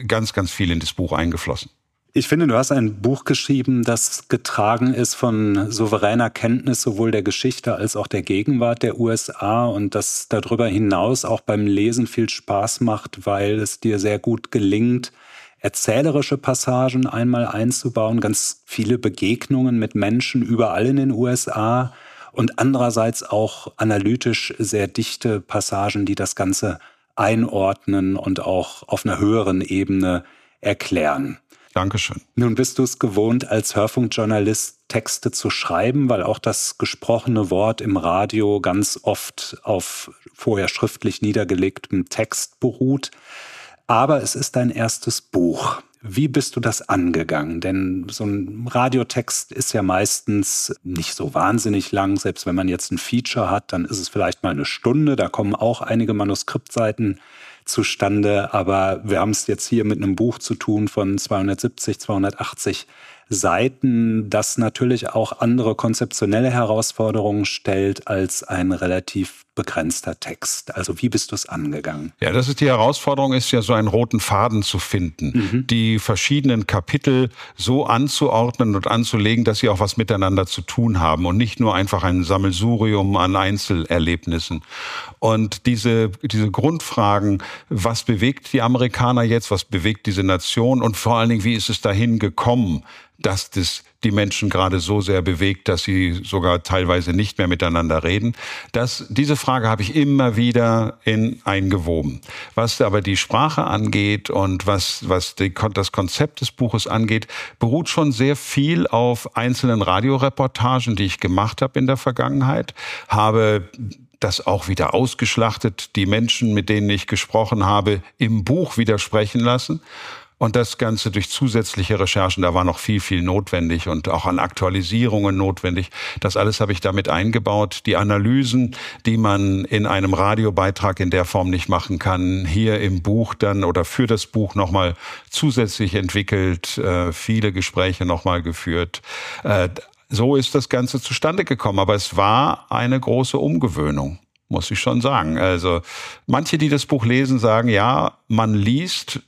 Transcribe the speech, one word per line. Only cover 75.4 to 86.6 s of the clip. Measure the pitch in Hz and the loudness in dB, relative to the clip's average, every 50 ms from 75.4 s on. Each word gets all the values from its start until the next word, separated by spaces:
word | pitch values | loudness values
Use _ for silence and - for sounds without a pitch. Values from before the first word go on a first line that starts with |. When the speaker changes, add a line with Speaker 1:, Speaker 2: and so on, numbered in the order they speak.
| 98 92 107 127 131 | 0 0 0 -2 0
Speaker 1:
die | - 120 117 113 113 110 107 | 0 2 2 4 2 2 2
verschiedenen | - - 107 92 - - 143 147 135 139 120 110 101 - | 2 0 0 0 0 2 2 2 4 2 2 2 0 0
Kapitel | - 101 - - - 143 - 143 131 127 131 113 - - - - - | 0 -2 0 0 -2 0 2 4 4 4 2 0 -2 -8 -18 -20 -12
so | - - 117 127 139 - | -6 -2 0 0 2 2
anzuordnen | - 113 117 139 135 - - 147 131 - 113 117 123 - - 123 110 101 | 2 2 2 2 0 0 2 2 2 4 4 2 2 0 0 0 2 0
und | 98 98 | 0 0
anzulegen, | - 113 113 117 - - 110 101 107 113 117 113 | 0 0 0 0 0 0 2 2 2 2 2 2
dass | 113 104 - | 2 2 2
sie | - 113 | 2 2
auch | 101 90 | 2 2
was | 107 95 - | 0 0 0
miteinander | - 110 - 110 98 95 95 98 95 95 | -2 0 0 0 0 0 2 2 2 0
zu | - - - | 0 -4 -6
tun | 87 - - - 117 117 104 87 | -8 -4 -2 0 0 2 2 2
haben | 82 80 78 80 87 | 2 2 2 2 2
und | 87 90 | 2 2
nicht | 107 120 107 - - | 2 2 0 0 0
nur | 120 110 95 | 0 2 2
einfach | 92 95 95 - 90 92 | 2 0 0 0 0 2
ein | 87 90 92 | 2 2 2
Sammelsurium | 90 82 98 98 98 95 90 90 107 117 120 104 110 110 107 101 95 98 98 | 2 2 2 2 2 0 0 0 0 0 2 2 2 2 2 2 2 2 2
an | 92 87 92 95 | 2 2 2 2
Einzelerlebnissen. | 95 95 95 101 101 - - 101 85 80 - 85 85 80 80 85 82 - 85 82 82 - - 82 80 - - - - - - - - - - - - | 2 0 0 -2 -2 -2 -2 -2 -2 0 0 0 0 2 0 0 -2 -2 -4 -4 -4 -4 -6 -8 -8 -8 -12 -14 -14 -12 -10 -10 -12 -12 -14 -8 -2
Und | - 110 110 110 110 107 - - - | 0 2 2 2 0 -2 -4 -2 0
diese, | 123 120 110 107 123 113 113 110 104 95 - | 0 0 2 2 2 4 4 2 2 -2 -4
diese | - 120 113 110 117 107 | -4 -2 0 0 2 2
Grundfragen, | 90 - | 2 2